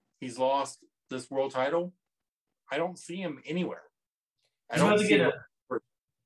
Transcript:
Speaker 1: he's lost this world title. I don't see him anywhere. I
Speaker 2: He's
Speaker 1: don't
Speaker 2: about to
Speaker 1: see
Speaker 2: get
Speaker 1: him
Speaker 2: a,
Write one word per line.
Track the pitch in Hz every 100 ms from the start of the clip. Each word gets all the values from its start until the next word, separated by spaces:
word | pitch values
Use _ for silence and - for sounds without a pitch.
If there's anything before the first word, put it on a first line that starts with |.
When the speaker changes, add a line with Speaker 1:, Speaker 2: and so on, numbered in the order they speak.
| _ _
Speaker 1:
he's | 127 120
lost | 127 139 135 - _ _ -
this | 131 -
world | 135 135
title. | 131 135 170 180 - _ _ _ _ _ _ -
I | 139
don't | 170 175
see | - 175
him | 180 135 -
anywhere. | 175 170 - - _ _ _ _ _ _ _ -
I |
Speaker 2:
He's | 120
Speaker 1:
don't | 208
Speaker 2:
about | 208
to |
Speaker 1:
see | 202
Speaker 2:
get | 156
Speaker 1:
him | - - - _ -
Speaker 2:
a, | 117 - _ _ _